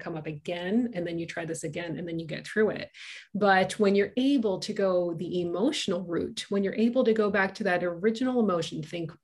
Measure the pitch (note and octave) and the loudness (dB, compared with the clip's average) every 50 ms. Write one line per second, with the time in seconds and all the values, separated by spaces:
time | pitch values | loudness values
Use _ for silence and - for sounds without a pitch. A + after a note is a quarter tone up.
0 | - F3 E3 D#3 D3+ D#3+ D#3 D3 - - F3 F3 F3 F#3 G#3 A#3+ B3+ A3+ - F3 | -8 -8 -8 -8 -8 -8 -10 -8 -8 -8 -6 -6 -2 0 0 2 0 0 -2 -4
1 | E3+ E3+ E3+ E3+ E3+ E3 - E3 E3+ D#3 D#3+ - - D#3+ D3+ F3 F3 E3+ D#3 - | -6 -4 -4 -6 -6 -6 -8 -8 -6 -6 -6 -6 -6 -6 -6 -6 -6 -6 -6 -6
2 | F3+ E3+ E3 E3 E3 D3+ - - - - - G#3+ A3 G3 D3+ - - - - - | -6 -6 -6 -6 -6 -6 -8 -10 -10 -4 0 2 2 2 2 -2 -8 -12 -14 -16
3 | - - - - - - - F#3+ G#3 G3 F#3+ F#3 F#3+ F#3 - - G#3+ G3 G3+ G3+ | -18 -16 -16 -18 -14 -10 -2 2 4 6 6 6 4 2 2 2 4 4 6 4
4 | G3+ G3 - B3+ B3+ C#4 C#4+ C4+ A3 G#3 F#3 F#3 - - G3+ - G3 F#3+ F#3 F3+ | 4 2 0 0 2 4 4 4 2 2 0 -2 -4 -4 -2 0 2 2 4 2
5 | F3 F3 E3+ D#3+ F3+ D#3+ F3 F3+ F3 F3 E3+ F3 G#3+ D4 D4+ - - - F3+ F3+ | 2 0 -2 -4 -6 -4 -2 -2 -2 0 0 2 2 2 0 0 -2 -2 -2 -2
6 | F#3 E3+ E3+ - - - - - - - G3+ G3+ G3 F#3+ - - A3 A#3+ A#3+ C4 | -2 -2 -2 -2 -2 -4 -6 -8 -6 -2 -2 0 0 0 0 2 2 4 4 4
7 | B3 A3+ A3 A3 G#3 G#3 G3 G#3 F#3+ F#3+ F#3+ - G#3+ G3 F3+ F3 F3+ F3+ F3 E3 | 4 4 4 4 2 2 2 2 2 0 -2 -2 0 0 2 2 0 -2 -2 0
8 | F#3 A3+ A3+ A3+ B3+ B3+ B3+ B3 A3 G3 F3+ E3+ E3 - E3+ D#3+ D3+ - - E3+ | 0 0 0 0 0 0 2 2 2 2 2 0 0 -2 -6 -8 -8 -8 -6 -8
9 | E3+ - - - | -8 -8 -10 -12